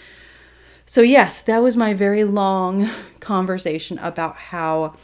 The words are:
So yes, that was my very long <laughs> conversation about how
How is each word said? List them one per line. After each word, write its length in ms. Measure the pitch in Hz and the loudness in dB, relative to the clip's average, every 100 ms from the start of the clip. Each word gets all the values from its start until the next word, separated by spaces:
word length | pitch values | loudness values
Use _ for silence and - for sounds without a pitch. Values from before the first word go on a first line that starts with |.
| - - - - - _ - - | -20 -20 -20 -20 -20 _ -20 -20
So 160 | - 254 | -4 4
yes, 400 | 240 269 185 - | 6 6 4 0
that 180 | - 226 | -2 2
was 140 | 247 233 | 2 2
my 180 | 220 | 0
very 300 | 196 202 208 | 0 0 0
long 640 | 208 202 196 190 185 196 214 - | 0 0 0 0 -2 -2 -2 -4
<laughs> 160 | - _ | -16 _
conversation 760 | - 196 185 185 185 160 - 180 | -4 -2 -2 -4 -6 -8 -8 -10
about 380 | 170 170 160 - | -10 -6 -8 -8
how 580 | - 175 160 160 156 - | -14 -8 -4 -2 -4 -8